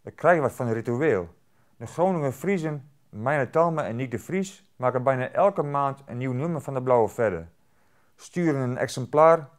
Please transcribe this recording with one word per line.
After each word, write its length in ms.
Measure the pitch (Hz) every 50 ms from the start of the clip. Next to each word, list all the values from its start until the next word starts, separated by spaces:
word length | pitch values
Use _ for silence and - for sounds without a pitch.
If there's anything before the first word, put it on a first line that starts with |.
Het 140 | _ - -
krijgt 260 | - - 160 180 165
wat 100 | 139 117 -
van 140 | - 131
een 60 | 120 113
ritueel. 640 | 113 113 127 120 120 156 156 113 95 87 82 - _ _ _ _ _ _ _ _
De 80 | _ 117
Groningen 480 | 107 - - 175 190 185 165 143 135 127
Friezen, 580 | - - 185 202 180 156 160 151 143 - - _ _ _ _
Meine 400 | - 107 113 131 151 147 131 -
Talma 360 | - 160 170 170 165 160 123
en 100 | 92 113
Niek 160 | 120 135 123
de 80 | 120 107
Vries 540 | - - 170 190 190 190 - - _ _ _
maken 280 | _ 123 127 123 127 123
bijna 260 | 135 135 127 127 -
elke 340 | - 156 180 202 196 185 151
maand 400 | 143 143 143 139 139 135 - -
een 120 | - 117
nieuw 160 | 120 127 131 123
nummer 280 | 123 143 175 170 143
van 120 | - - 135
de 100 | 131 127
Blauwe 260 | 127 123 120 110 98
Vedder. 400 | - - 117 107 90 82 82 82 _ _ _ _ _ _ _ _ _ _ _ _ _
Sturen 460 | _ - - - 175 175 160 143 135
een 160 | 131 123 127
exemplaar 720 | - - 127 - 135 127 120 - 151 156 165 165 165 147 - _